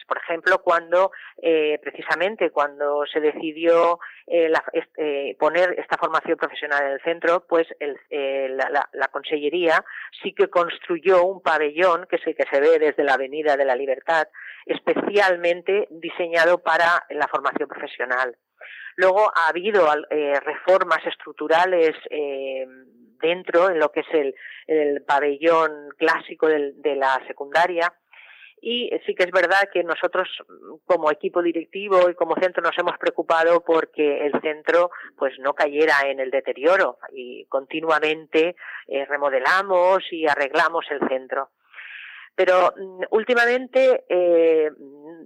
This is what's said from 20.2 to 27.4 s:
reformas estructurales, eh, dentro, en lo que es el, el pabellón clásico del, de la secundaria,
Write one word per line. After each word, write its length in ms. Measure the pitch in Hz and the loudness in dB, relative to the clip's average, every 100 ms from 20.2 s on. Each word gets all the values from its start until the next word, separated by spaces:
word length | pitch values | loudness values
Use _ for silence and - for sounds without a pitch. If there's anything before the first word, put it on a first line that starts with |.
| 143 139 | 0 -2
reformas 600 | 151 147 - 190 185 160 170 | -2 -4 2 2 2 -2 -2
estructurales, 880 | - 156 - 151 165 185 180 160 151 - | -10 -12 -8 0 2 4 4 2 0 -8
eh, 540 | 151 143 135 135 131 131 131 131 _ _ _ | -6 -6 -6 -8 -8 -10 -14 -20 _ _ _
dentro, 520 | 160 180 180 170 190 | -2 -2 0 2 2
en 80 | 165 | 2
lo 120 | 147 | 0
que 100 | 156 | -2
es 60 | - | -2
el, 220 | 160 135 - - - - | -2 -2 -6 -14 -16 -2
el 340 | 156 147 143 | 0 0 -2
pabellón 840 | - 143 147 143 165 165 160 147 147 - | -2 0 0 0 2 2 2 -4 -16 -2
clásico 500 | 160 165 - 165 156 | 0 0 -6 -2 0
del, 320 | 151 143 143 | 0 -2 -4
de 140 | 147 135 | -4 0
la 240 | 135 131 - | 0 0 -4
secundaria, 680 | - | -12